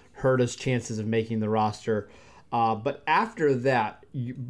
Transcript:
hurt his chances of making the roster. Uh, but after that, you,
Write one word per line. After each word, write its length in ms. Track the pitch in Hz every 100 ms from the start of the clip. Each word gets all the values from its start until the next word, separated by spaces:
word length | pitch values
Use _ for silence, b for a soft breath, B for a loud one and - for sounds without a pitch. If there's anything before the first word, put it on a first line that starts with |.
| B
hurt 280 | - 131 127
his 140 | 120
chances 440 | - 135 123 113 110
of 60 | 107
making 340 | 113 110 113
the 80 | 107
roster. 600 | 110 110 104 - 107 - B B B -
Uh, 240 | 120 113 110
but 260 | 127 143 -
after 460 | 165 220 - 151
that, 520 | 127 127 127 107 - -
you, 240 | 135 120 135 123